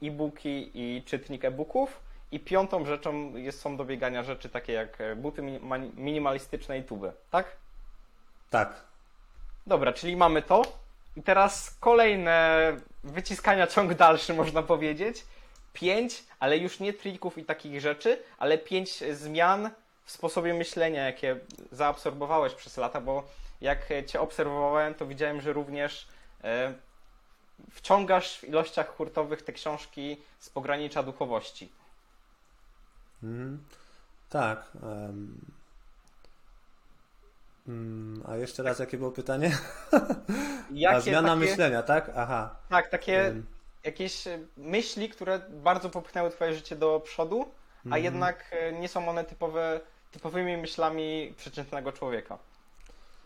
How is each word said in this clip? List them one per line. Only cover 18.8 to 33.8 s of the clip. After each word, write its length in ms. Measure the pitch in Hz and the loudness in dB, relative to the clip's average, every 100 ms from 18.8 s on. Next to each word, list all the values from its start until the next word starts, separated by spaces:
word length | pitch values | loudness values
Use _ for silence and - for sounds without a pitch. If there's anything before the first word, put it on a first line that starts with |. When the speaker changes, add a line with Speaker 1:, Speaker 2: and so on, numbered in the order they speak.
| 185 - 123 | -2 -6 -6
Speaker 1:
zmian 580 | 143 151 156 175 196 214 - _ _ | -6 -4 2 4 4 0 -10 _ _
w 60 | - | -20
sposobie 440 | - 165 180 170 | -6 -2 0 0
myślenia, 520 | 170 170 - 165 151 135 | -2 -2 0 0 2 -2
jakie 340 | 127 135 127 - - - | -2 -2 -2 -6 -20 -12
zaabsorbowałeś 800 | 127 147 143 151 135 143 160 135 | 0 0 2 -4 -4 0 2 2
przez 220 | - - - | -2 -12 -4
lata, 240 | 123 147 | -4 -4
bo 240 | 127 135 - - - - | -2 -4 -6 -14 -14 -6
jak 280 | 135 143 - 143 139 | -2 -2 -2 -4 -2
cię 140 | 156 | -2
obserwowałem, 760 | 156 - 147 143 143 151 151 | -2 0 -2 2 2 2 0
to 120 | 151 139 | -2 -8
widziałem, 340 | 139 151 147 | -2 -2 -2
że 120 | 147 | -2
również, 560 | 147 143 143 143 - - - - - | -4 -4 -4 -4 -6 -18 -20 -20 -10
e, 300 | 107 120 131 131 - - - - _ _ _ - - | -4 -2 -2 -6 -18 -20 -20 -20 _ _ _ -20 -20
wciągasz 680 | - - 202 190 185 180 - | -6 4 6 6 4 2 -10
w 60 | |
ilościach 520 | - 151 160 - 151 - | 0 0 2 0 -4 -4
hurtowych 460 | 160 - 147 156 | -6 -2 -2 -4
te 100 | - | -8
książki 640 | 151 156 151 - - 143 147 - _ | -8 -6 -6 -10 -10 -10 -10 -16 _
z 120 | - | -10
pogranicza 520 | 139 135 143 147 147 | -8 -2 -2 -2 -4
duchowości. 720 | 135 131 127 113 - - 92 - _ - _ _ _ _ _ _ - - - - - - | -4 -4 -2 -2 -4 -16 -20 -20 _ -20 _ _ _ _ _ _ -20 -20 -20 -20 -20 -16
Speaker 2:
Mhm. 420 | 113 120 131 143 143 - | -12 -10 -10 -12 -16 -20